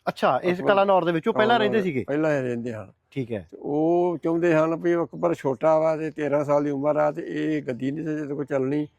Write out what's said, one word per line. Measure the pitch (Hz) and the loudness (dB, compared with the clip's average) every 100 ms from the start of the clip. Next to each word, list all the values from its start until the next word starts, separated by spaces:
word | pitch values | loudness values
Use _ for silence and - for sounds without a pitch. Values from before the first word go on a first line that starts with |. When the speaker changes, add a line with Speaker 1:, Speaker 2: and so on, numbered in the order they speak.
| - | -8
Speaker 1:
ਅੱਛਾ, | - 196 135 | -2 2 2
ਇਸ | 180 180 | 0 0
Speaker 2:
ਅਕਬਰ | 139 | 2
Speaker 1:
ਕਲਾਨੌਰ | 196 196 190 | 4 4 4
ਦੇ | 170 | 4
ਵਿੱਚ | 165 226 | 0 0
ਉਹ | |
ਪਹਿਲਾਂ | 226 220 | 2 4
Speaker 2:
ਕਲਾਨੌਰ | 240 208 | 4 2
Speaker 1:
ਰਹਿੰਦੇ | 220 185 | 0 0
ਸੀਗੇ? | 131 107 | -2 -2
Speaker 2:
ਪਹਿਲਾਂ | 147 156 | 0 0
ਇਹ | 147 | 0
ਰਹਿੰਦੇ | 127 120 117 | -2 -4 -6
ਹਨ। | 110 101 _ _ | -8 -12 _ _
Speaker 1:
ਠੀਕ | 139 120 | -8 -6
ਹੈ। | 107 82 | -6 -8
Speaker 2:
ਤੇ | - | -12
ਉਹ | 131 147 160 175 180 165 | -4 0 2 2 2 0
ਚਾਹੁੰਦੇ | 165 165 175 | -2 0 2
ਹਨ | 156 160 165 | 4 2 0
ਵੀ | 175 | 0
ਅਕਬਰ | 170 160 165 170 | 0 -2 -2 -2
ਛੋਟਾ | 160 143 131 156 156 | 0 -2 0 2 4
ਵਾ | 160 156 | 2 -2
ਤੇ | 156 | -4
ਤੇਰਾਂ | 147 147 143 | -4 -2 0
ਸਾਲ | 143 147 | 2 0
ਦੀ | 147 | 0
ਉਮਰ | 139 147 151 | -2 -2 0
ਆ | 151 | 0
ਤੇ | 151 - | -2 -6
ਇਹ | 151 151 151 | -6 -4 -4
ਗੱਦੀ | 143 120 131 | -4 -6 -6
ਨਹੀਂ | 156 156 | -6 -6
ਤੇ | |
ਇਹਦੇ | 156 147 | -6 -6
ਕੋਲ | 143 | -6
ਚੱਲਣੀ, | 139 139 131 147 147 | -4 -2 -2 -2 -4